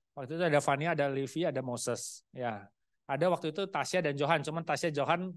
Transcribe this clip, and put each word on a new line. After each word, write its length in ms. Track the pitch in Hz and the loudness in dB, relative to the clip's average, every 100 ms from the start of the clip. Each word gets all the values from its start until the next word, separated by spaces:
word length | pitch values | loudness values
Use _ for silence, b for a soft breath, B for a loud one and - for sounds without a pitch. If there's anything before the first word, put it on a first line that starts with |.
| _ | _
waktu 240 | - 127 160 | -12 -8 0
itu 60 | 175 | 4
ada 160 | 147 | 4
Fania, 320 | - 139 165 | 4 2 2
ada 120 | 156 143 | 2 0
Livi, 360 | 135 131 156 170 | 0 -2 -2 -2
ada 160 | 135 | -2
Moses. 600 | 131 117 - 113 - - _ | -4 -4 -2 -4 -6 -14 _
Ya, 320 | 131 120 104 101 _ _ _ - | -6 -6 -6 -12 _ _ _ -6
ada 160 | 139 180 | 0 2
waktu 200 | 170 156 | 2 -2
itu 160 | 151 190 | -4 -4
Tasya 400 | 151 139 185 156 | -2 0 0 0
dan 80 | |
Johan. 280 | 143 147 160 151 | 0 2 2 0
Cuman 160 | 165 | -4
Tasya 320 | 160 143 170 | -2 0 0
Johan 400 | 143 139 175 185 | 0 2 2 0